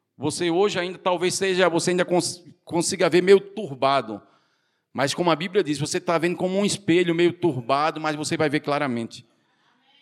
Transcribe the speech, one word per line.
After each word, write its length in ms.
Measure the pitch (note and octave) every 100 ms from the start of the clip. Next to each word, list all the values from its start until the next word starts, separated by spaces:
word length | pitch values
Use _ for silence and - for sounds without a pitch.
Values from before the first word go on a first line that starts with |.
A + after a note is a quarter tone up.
| _ -
você 340 | D3 - F3
hoje 280 | E3+ G#3 F3
ainda 200 | F3 F3
talvez 360 | F#3 F3 F3+
seja, 340 | - F#3+ F#3 F3+
você 220 | E3 F#3
ainda 140 | F3+
cons-, 400 | F3 F3+ - - - -
consiga 460 | - E3+ - F#3 F3
ver 140 | E3+
meio 180 | F3+ G3
turbado. 800 | G3 - F#3 C3 C3+ C#3 A2 G2 - _ _ _ _ _ _
Mas 220 | A2+ C3+
como 160 | - F3
a 40 |
Bíblia 300 | D3+ F#3+ G3
diz, 140 | D3+ C#3+
você 200 | D3 F3+
tá 200 | - E3
vendo 180 | F3 E3+
como 220 | F#3 F#3+
um 60 |
espelho 500 | G3+ - - E3+ F3
meio 180 | E3 F3
turbado, 680 | E3+ F3 B2+ A#2 C#3 D#3 D#3
mas 140 | D#3 D3+
você 200 | C#3+ E3
vai 120 | D#3
ver 120 | D3+
claramente. 680 | D3 C#3+ C#3+ A#2+ A2 - - _ _ _ _ _ _ _